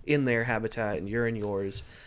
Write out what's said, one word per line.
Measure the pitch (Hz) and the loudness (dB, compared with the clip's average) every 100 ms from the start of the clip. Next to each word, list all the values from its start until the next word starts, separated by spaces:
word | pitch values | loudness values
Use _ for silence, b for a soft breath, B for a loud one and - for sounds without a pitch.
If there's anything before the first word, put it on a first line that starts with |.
| - | 2
in | 147 127 | 2 4
their | 117 | 2
habitat | 117 110 110 120 107 92 | 2 0 -2 -2 -2 -2
and | 98 | -2
you're | 117 117 | 0 0
in | 113 | 0
yours. | 104 98 98 101 B B | -2 -2 -2 -6 B B